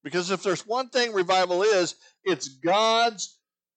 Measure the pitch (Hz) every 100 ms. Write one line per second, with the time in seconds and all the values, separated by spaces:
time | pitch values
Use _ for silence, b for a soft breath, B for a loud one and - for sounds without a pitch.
0 | 147 170 180 190 196 170 - 240 254 254
1 | 240 202 175 185 180 180 214 196 170 -
2 | b b 196 170 143 131 170 196 220 226
3 | 233 202 - _ _ _ _